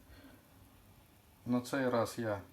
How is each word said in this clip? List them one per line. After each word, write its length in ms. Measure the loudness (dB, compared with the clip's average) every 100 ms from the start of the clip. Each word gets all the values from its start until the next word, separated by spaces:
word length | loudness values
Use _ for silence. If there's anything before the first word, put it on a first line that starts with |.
| -20 -20 -20 -20 -20 -20 -20 -20 -20 -20 -20 -20 -20 -10 0
На 160 | 0
цей 280 | 0 0 2
раз 260 | 2 0 -2
я 240 | -2 -2 -6